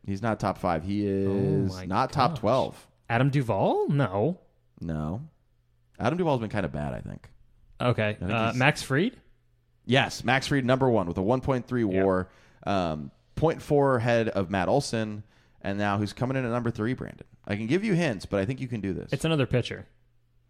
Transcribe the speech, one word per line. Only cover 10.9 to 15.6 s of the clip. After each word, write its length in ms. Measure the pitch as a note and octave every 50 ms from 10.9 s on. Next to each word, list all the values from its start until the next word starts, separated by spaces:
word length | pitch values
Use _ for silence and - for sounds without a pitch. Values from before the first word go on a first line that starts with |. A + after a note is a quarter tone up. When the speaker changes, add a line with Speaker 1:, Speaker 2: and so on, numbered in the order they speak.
| A#2 G#2 F2+ E2+
Speaker 1:
with 100 | D#2 F#2+
a 40 |
one 200 | F#2 G#2+ C3 C3
point 260 | A#2+ C#3 C3+ B2 A#2 -
three 160 | B2 A#2+ A2+
Speaker 2:
Yeah. 180 | G2+ F#2 F#2+ F#2+
Speaker 1:
war, 260 | G2 F#2 F#2 F2+ - - - - - - - -
um, 460 | - G2+ F#2+ F2 E2 D#2 D2+ C#2+ C#2 - _ _ _ _
point 260 | - D3+ E3 C3 C3+
four 340 | - - D3+ C#3+ C#3 C#3 C3 A#2
ahead 320 | A2+ B2 A#2+ A#2 A2+ A2
of 200 | - G2 F#2+ E2
Matt 180 | G2+ F#2+ F2 -
Olson, 560 | A#2 C#3+ - - - A2+ A2 G#2+ G#2 G#2 - - _ _ _ _ _ -